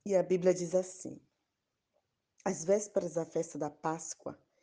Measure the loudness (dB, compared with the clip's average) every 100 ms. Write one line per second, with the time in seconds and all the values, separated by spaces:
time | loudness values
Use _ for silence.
0 | 2 2 4 4 4 4 2 0 0 -6
1 | -12 -14 -18 _ _ _ _ _ _ _
2 | _ _ _ _ -4 -2 2 2 2 -2
3 | -2 -4 -4 -4 -4 -4 -6 -4 -4 -4
4 | -6 -12 -12 -14 _ _